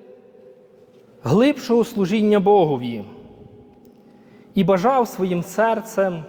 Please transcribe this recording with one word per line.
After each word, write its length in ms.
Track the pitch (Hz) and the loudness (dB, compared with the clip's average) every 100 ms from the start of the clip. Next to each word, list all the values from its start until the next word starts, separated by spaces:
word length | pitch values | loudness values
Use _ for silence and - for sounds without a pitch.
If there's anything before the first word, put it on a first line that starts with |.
| - - - - - - - - - - _ - | -20 -20 -20 -20 -20 -20 -20 -20 -20 -20 _ -14
глибшого 600 | - 175 269 285 - 233 | 0 2 2 0 0 0
служіння 560 | 226 208 185 220 214 208 | 0 -2 -2 0 2 2
Богові 640 | 190 208 170 135 123 117 101 - - - - - - - - _ - - - - - - | 4 4 4 0 -4 -8 -10 -18 -20 -20 -20 -20 -20 -20 -20 _ -20 -20 -20 -20 -8 -2
і 80 | |
бажав 440 | 185 190 214 269 240 | 2 2 2 0 -2
своїм 360 | - 190 175 | -2 -4 -4
серцем 800 | 165 - 226 220 208 - 190 170 | -6 -2 0 -2 -4 -4 -4 -4